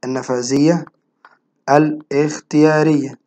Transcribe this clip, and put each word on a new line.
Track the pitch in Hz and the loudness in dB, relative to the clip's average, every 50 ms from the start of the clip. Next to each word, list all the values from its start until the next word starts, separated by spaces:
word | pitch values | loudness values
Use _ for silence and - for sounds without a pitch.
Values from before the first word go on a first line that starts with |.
| - | -8
النفاذية | 127 131 127 123 - 131 123 123 123 135 139 143 156 175 165 156 - _ _ _ _ _ _ _ - _ _ _ _ _ _ _ - | -8 -8 -8 -6 -6 -6 -6 -4 -2 -2 2 2 2 2 0 -2 -8 _ _ _ _ _ _ _ -20 _ _ _ _ _ _ _ 2
الاختيارية | 139 151 156 156 151 151 151 _ - 139 151 151 151 - _ _ - 151 151 156 156 156 156 160 151 143 135 135 120 _ _ | 2 4 4 2 -2 -8 -10 _ -2 -2 -2 -2 -4 -10 _ _ 2 2 4 4 4 2 2 2 0 0 -2 -6 -12 _ _